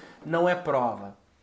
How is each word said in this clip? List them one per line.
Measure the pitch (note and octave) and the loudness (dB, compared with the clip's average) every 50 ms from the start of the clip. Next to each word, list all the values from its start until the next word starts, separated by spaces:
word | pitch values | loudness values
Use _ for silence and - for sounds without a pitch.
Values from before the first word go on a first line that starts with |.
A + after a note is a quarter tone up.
| - - - - - | -20 -20 -20 -16 -6
não | D3+ E3 E3+ F3 | -2 0 2 4
é | F3+ F3 | 2 2
prova. | F3 F3 D#3 C#3 B2+ B2 A#2 G#2 G2+ G2+ G2+ - - _ _ _ _ | 0 0 0 2 2 2 0 -2 -4 -10 -14 -14 -18 _ _ _ _